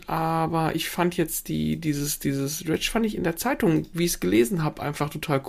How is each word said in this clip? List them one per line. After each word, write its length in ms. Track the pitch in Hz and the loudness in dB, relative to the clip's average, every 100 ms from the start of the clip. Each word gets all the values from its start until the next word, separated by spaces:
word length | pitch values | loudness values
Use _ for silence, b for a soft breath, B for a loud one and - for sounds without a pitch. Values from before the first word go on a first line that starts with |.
| - | -4
aber 680 | 160 165 165 160 165 160 170 | -2 0 0 2 2 2 0
ich 120 | - | -2
fand 280 | - 175 175 | 0 0 2
jetzt 320 | 160 - - | -2 -2 -4
die, 280 | 156 156 156 | -2 0 0
dieses, 420 | 160 143 143 - | -2 -2 -2 -2
dieses 400 | 147 139 139 147 | -2 -2 -2 -4
Dredge 280 | 160 175 - | -2 -2 0
fand 140 | 226 226 | 0 0
ich 100 | 214 | 0
in 80 | |
der 120 | 170 170 | -2 0
Zeitung, 500 | 240 285 202 156 156 | -2 2 4 2 0
wie 120 | 165 | -2
ich's 160 | 170 - | 0 0
gelesen 420 | 180 208 233 180 | 2 4 4 2
hab, 160 | 156 - | -2 -2
einfach 300 | 143 147 147 | -6 -2 -4
total 320 | 151 - 139 | -4 0 0